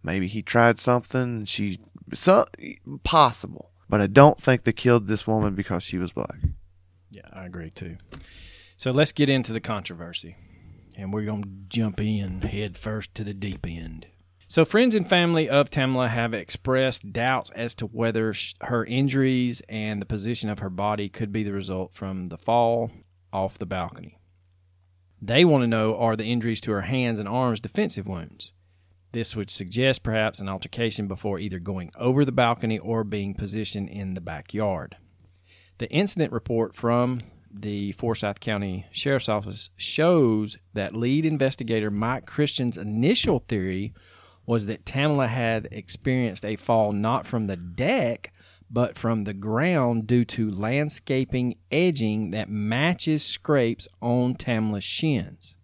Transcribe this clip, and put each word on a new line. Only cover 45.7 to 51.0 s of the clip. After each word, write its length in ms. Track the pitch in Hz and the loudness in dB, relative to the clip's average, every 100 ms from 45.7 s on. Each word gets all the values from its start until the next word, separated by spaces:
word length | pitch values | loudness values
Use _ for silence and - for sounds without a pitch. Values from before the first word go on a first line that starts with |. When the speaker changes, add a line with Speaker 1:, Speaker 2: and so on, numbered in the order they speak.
Speaker 2:
experienced 760 | 107 - - - 127 120 92 104 | -12 -12 -6 0 0 0 -2 -6
a 100 | 107 | -6
fall 380 | - 113 107 | 2 4 4
not 320 | 104 110 120 - | 2 0 0 -2
from 200 | 120 104 | -2 -2
the 100 | 90 | -4
deck, 760 | 87 87 139 254 120 117 - _ - _ _ | -8 -2 0 2 0 -4 -10 _ -20 _ _
but 260 | 117 120 - | -2 -2 -2
from 260 | 117 113 | -2 0
the 100 | 101 | -2
ground 720 | 98 104 113 170 170 123 113 110 | -6 -2 0 2 2 2 0 2
due 160 | 123 | 2
to 260 | 117 - 110 | 2 -2 -2
landscaping 1080 | 95 110 135 147 - | -2 -2 0 -2 -4